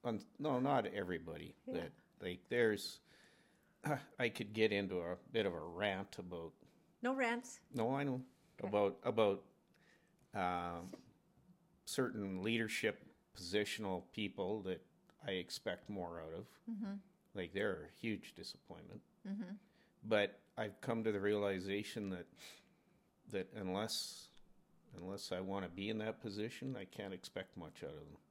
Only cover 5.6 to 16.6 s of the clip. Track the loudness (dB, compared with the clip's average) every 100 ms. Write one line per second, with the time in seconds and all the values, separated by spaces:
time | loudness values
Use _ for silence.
5.6 | -4 0 2 2 -2 -8 -8 -6 -8 -12
6.6 | -20 -20 -20 _ -2 2 2 0 -4 -16
7.6 | -8 0 2 2 0 -2 -4 _ -20 -6
8.6 | 2 6 6 4 0 6 6 6 -2 -20
9.6 | _ _ -20 -20 _ _ -10 0 2 2
10.6 | -2 -4 -8 -12 -18 -20 _ _ -20 -20
11.6 | _ _ -4 0 0 0 -2 0 2 2
12.6 | 2 2 2 0 -10 -20 _ -14 0 2
13.6 | 2 0 -2 -2 -4 -4 -4 -2 -2 0
14.6 | -2 -4 -6 _ _ -10 -2 -2 -2 -4
15.6 | -4 -4 -6 -4 -4 -6 -6 -8 -10 -14